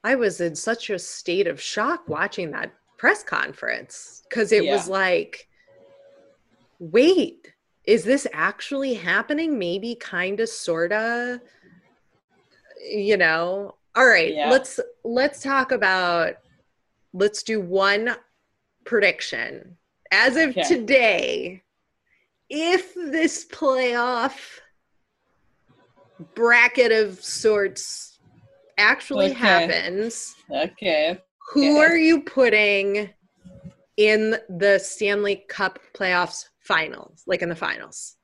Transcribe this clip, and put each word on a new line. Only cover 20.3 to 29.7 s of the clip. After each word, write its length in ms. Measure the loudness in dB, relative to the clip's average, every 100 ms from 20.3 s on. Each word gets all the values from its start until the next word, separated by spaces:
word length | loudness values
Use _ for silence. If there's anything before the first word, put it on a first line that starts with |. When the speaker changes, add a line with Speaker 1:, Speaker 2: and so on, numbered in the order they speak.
| 4
Speaker 1:
of 140 | 0
Speaker 2:
Okay. 120 | 0
Speaker 1:
today, 1000 | 0 0 4 4 4 2 -2 -4 -8 -12 _ _ _ _ _ _ _ _ _
if 460 | -4 0 0 -2
this 500 | -12 -6 -2 -2 -4
playoff 1160 | -14 -4 0 0 0 0 -2 -2 -4 -6 -20 -20 _ _ _ _ _ _ _ _ _ _ _ _ _ _ _ _ -18
bracket 580 | -2 4 4 4 2 4
of 300 | 4 2 -4
sorts 960 | -12 -2 0 2 -2 -6 -14 -14 -18 _ _ _ _ _ _ 2
actually 480 | 2 2 -4 0 0
Speaker 2:
Okay. 80 |
Speaker 1:
happens, 1000 | 2 4 4 2